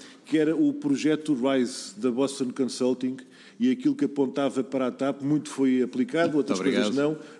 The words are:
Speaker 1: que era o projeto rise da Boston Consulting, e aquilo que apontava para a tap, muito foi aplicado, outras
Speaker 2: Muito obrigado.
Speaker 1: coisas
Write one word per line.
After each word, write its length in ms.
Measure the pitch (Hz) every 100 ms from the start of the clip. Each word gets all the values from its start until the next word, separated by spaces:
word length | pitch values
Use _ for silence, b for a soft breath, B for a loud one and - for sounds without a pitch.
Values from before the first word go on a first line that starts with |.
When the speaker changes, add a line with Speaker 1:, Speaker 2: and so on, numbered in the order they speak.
| B B -
Speaker 1:
que 140 | 156
era 160 | 151 160
o 180 | 147
projeto 640 | 139 143 131 147 156 151 131
rise 580 | 131 135 120 - - 101
da 120 | 127
Boston 400 | 117 135 - 123
Consulting, 680 | 120 123 - 127 127 127 131 - B B B
e 100 | 123
aquilo 240 | 127 151
que 120 | 139 143
apontava 580 | - 131 143 139 131
para 240 | 127 135 127
a 40 |
tap, 300 | 123 135 139
muito 280 | 139 151 139
foi 340 | - 135 127
aplicado, 520 | 120 127 123 151 165 147
outras 220 | 131 95
Speaker 2:
Muito 100 | 92
obrigado. 240 | 101 104
Speaker 1:
coisas 260 | 131 147 156 B B